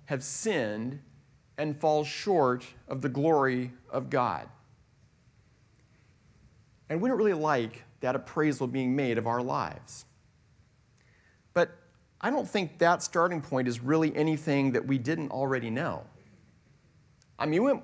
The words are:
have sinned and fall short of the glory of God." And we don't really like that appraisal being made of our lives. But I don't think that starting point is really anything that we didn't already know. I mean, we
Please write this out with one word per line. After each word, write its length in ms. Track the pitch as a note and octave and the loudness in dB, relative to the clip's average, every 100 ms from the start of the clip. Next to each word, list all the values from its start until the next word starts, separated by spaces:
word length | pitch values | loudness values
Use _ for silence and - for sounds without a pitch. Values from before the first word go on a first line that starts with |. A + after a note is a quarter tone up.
have 180 | - C#3 | -6 -6
sinned 760 | C#3 - A3 E3+ G#2+ G#2+ A#2+ C#3+ - - _ _ _ - | -4 -4 -2 0 -2 -4 -6 -8 -14 -20 _ _ _ -6
and 240 | D3+ D3 | -6 0
fall 240 | D#3+ D3+ | 0 2
short 600 | D3 - G#3 F3+ C3 B2 - - - | 0 -4 2 4 4 2 -4 -18 -10
of 140 | C3+ | -6
the 80 | C3+ | -4
glory 640 | C3+ D#3 D3+ C3 B2+ A#2+ - - | 0 2 4 4 0 -4 -10 -8
of 220 | C3+ B2+ | -6 -2
God." 360 | C3 A#2 D2+ A1 - _ _ _ _ _ _ _ _ _ _ _ _ _ _ _ _ _ _ - _ _ _ - | 0 0 -2 -10 -20 _ _ _ _ _ _ _ _ _ _ _ _ _ _ _ _ _ _ -20 _ _ _ -8
And 100 | E3 | -2
we 80 | B3 | 0
don't 80 | A#3 | 2
really 160 | G#3+ | 2
like 520 | E3 D#3 C3+ A2 - - _ | 2 2 2 0 -6 -20 _
that 140 | B2+ | -2
appraisal 520 | B2+ - - D3+ C#3 B2+ | -2 -2 0 2 2 -2
being 280 | C3 B2+ | 0 2
made 220 | C#3 C3 A#2 | 2 2 0
of 100 | A#2 | 0
our 140 | A#2+ | -2
lives. 640 | B2 C#3+ F#2+ - - - - _ _ _ _ _ _ _ _ _ _ _ _ _ _ | -2 -2 -4 -8 -16 -20 -20 _ _ _ _ _ _ _ _ _ _ _ _ _ _
But 160 | F3 E3+ - _ _ _ - | 0 0 -2 _ _ _ -6
I 80 | G#3 | -2
don't 180 | C#4+ F#3+ | -2 -2
think 320 | G#3 E3+ - | -2 -2 2
that 220 | E3+ F3 | 2 4
starting 380 | - F3 F3 E3+ | 0 2 2 0
point 280 | - C3 B2 | -2 -2 0
is 120 | A#2+ | -2
really 340 | B2+ D#3+ D#3+ | 2 2 2
anything 580 | C#3+ D#3 D3+ D#3 C#3 C3+ | 2 0 0 0 2 2
that 140 | A#2+ C3 | 0 0
we 120 | C3+ | 0
didn't 320 | A#2+ E3 D3 | 0 -4 -4
already 400 | B2+ C3+ C3 A#2 | -4 -2 -2 -2
know. 340 | A#2+ D#3+ D#2+ - - - - _ _ _ _ _ _ _ _ _ - | -4 -4 -6 -10 -20 -20 -20 _ _ _ _ _ _ _ _ _ -6
I 80 | D3+ | 0
mean, 160 | E3 | 2
we 80 | C4+ B3+ | 2 0